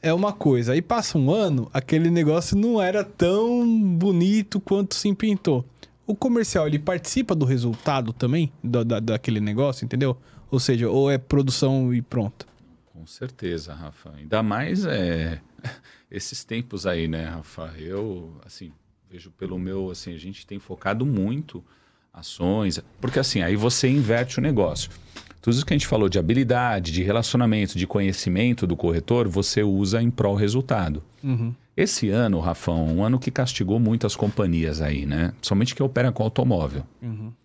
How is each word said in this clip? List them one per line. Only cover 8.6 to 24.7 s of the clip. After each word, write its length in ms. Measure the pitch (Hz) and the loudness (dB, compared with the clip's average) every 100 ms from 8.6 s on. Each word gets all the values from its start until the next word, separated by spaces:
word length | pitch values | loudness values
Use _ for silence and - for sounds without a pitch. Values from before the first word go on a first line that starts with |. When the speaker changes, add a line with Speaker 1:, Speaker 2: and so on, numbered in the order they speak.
Speaker 1:
da, 200 | 120 120 | -2 0
da, 160 | 117 113 | 0 0
daquele 400 | 113 107 - 107 | 0 -2 0 -2
negócio, 460 | 104 107 139 127 120 | 0 0 0 -2 -4
entendeu? 320 | 123 135 127 - - - | -2 0 -2 -8 -20 -4
Ou 100 | 131 | -2
seja, 300 | 123 123 117 | 2 2 2
ou 220 | 113 139 | 2 2
é 60 | 135 | 2
produção 760 | 131 143 135 127 135 135 127 | 2 2 2 2 2 2 2
e 80 | 123 | 0
pronto? 460 | - 123 104 - - _ - _ _ | -2 -4 -4 -6 -20 _ -20 _ _
Speaker 2:
Com 140 | - 82 | -20 -20
certeza, 680 | - 127 127 95 85 78 | -12 -12 -8 -6 -6 -8
Rafa. 380 | 73 80 - - 73 | -14 -16 -18 -20 -18
Ainda 240 | 76 107 | -2 0
mais, 420 | 110 104 151 185 190 | 0 0 -2 -2 0
é, 540 | 127 87 82 80 80 - - | 0 0 0 -2 -4 -12 -14
<laughs> 460 | - - - - _ | -12 -12 -20 -20 _
esses 340 | 98 - 120 | -12 -10 -12
tempos 420 | - 113 120 101 92 | -8 -8 -6 -6 -4
aí, 200 | 85 80 | -2 -2
né, 180 | 80 80 | -4 -6
Rafa? 460 | 82 78 - 80 80 | -10 -14 -14 -14 -12
Eu, 560 | 80 95 107 90 82 78 - | -10 -8 -8 -10 -14 -20 -20
assim, 260 | - 87 76 _ _ _ | -20 -20 -20 _ _ _
vejo 220 | 90 87 | -20 -20
pelo 260 | _ 92 92 | _ -8 -6
meu, 320 | 90 95 95 | -6 -6 -6
assim, 220 | 90 - | -8 -12
a 40 | 82 | -12
gente 280 | 87 98 - | -14 -16 -14
tem 140 | 107 | -16
focado 460 | - 92 98 107 131 | -14 -6 -2 0 0
muito 580 | 113 98 135 151 90 - _ _ _ _ | 0 0 -2 -6 -14 -18 _ _ _ _
ações, 680 | 87 82 - 87 104 101 82 - - | -18 -16 -4 0 0 0 -4 -10 -8
porque 200 | 127 135 | -2 0
assim, 220 | 135 107 | 0 0
aí 140 | 85 101 | 0 2
você 320 | 113 123 127 | 2 2 2
inverte 520 | 139 131 117 127 - | 2 2 0 0 -2
o 20 | |
negócio. 480 | 147 127 90 | 0 2 0